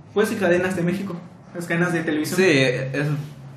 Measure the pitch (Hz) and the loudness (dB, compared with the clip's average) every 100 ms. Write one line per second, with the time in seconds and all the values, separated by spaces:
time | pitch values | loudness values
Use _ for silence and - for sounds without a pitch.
0 | - 202 214 208 180 175 185 175 170 196 | -6 0 0 2 2 2 2 0 -2 -2
1 | 196 170 - - - 175 170 170 170 165 | -4 -10 -14 -20 -16 -10 -4 0 0 0
2 | 165 151 147 156 190 143 131 135 139 143 | 0 -2 0 2 4 4 4 0 -4 -2
3 | 147 143 - - - | -2 -2 -6 -14 -20